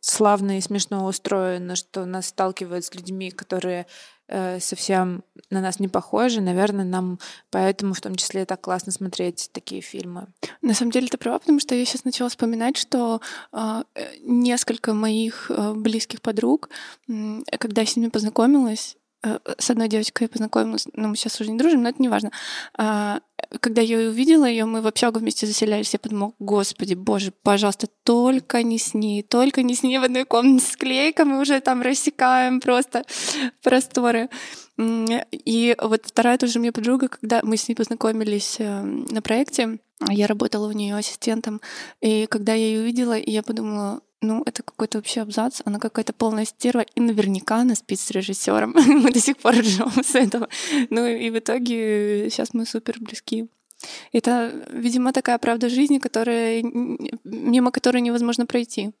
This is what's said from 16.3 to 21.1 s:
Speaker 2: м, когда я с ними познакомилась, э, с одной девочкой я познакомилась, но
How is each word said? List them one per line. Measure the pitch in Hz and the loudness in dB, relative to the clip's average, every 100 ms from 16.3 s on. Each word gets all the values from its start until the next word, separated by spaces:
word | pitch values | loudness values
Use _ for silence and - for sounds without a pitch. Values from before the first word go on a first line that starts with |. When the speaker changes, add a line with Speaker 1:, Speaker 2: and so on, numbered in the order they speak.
| 208 233 294 - - - - - | 0 2 0 0 -16 -18 -20 -10
Speaker 2:
м, | 220 214 214 - - | -6 -6 -8 -8 -6
когда | 226 208 | -2 0
я | 214 | 0
с | - | 0
ними | 226 | 0
познакомилась, | 226 214 - 226 285 247 220 - - _ _ 226 | 0 -2 2 6 6 4 -2 -8 -14 _ _ -4
э, | 214 - - | -4 -6 -6
с | - | 0
одной | 233 226 | 0 2
девочкой | 214 214 - 226 | 0 -2 -2 -2
я | |
познакомилась, | 233 214 - 220 220 - | -2 -2 0 0 -2 -6
но | - 214 | -4 -4